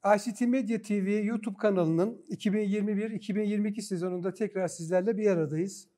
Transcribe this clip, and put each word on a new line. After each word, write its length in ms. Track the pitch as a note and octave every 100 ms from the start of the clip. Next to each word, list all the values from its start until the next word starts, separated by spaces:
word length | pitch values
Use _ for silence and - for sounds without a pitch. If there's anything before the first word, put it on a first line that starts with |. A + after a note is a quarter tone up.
| G3+ G#3
I 40 |
C 140 | G#3
T 120 | G3+ A#3+
Medya 360 | B3+ G#3+ A3+
T 240 | - G#3 F#3+
V 60 |
YouTube 460 | G#3 G#3 A#3 A3+ G3
kanalının 640 | G#3+ F#3+ E3 E3 G3+ A#3+ -
iki 240 | F#3 G#3+
bin 60 | G3+
yirmi 380 | G#3 G#3 G#3 G3+
bir 140 | A3
iki 240 | G#3+ - G3+
bin 80 |
yirmi 260 | G#3 G#3 G#3
iki 120 | G#3
sezonunda 520 | G#3 F#3 F#3 F3+ F3+
tekrar 340 | F3+ G#3+ F#3 F3+
sizlerle 500 | - E3 F#3 F#3+ G#3
bir 100 | G#3+
aradayız. 640 | F3 D#3 D#3 F#3+ - -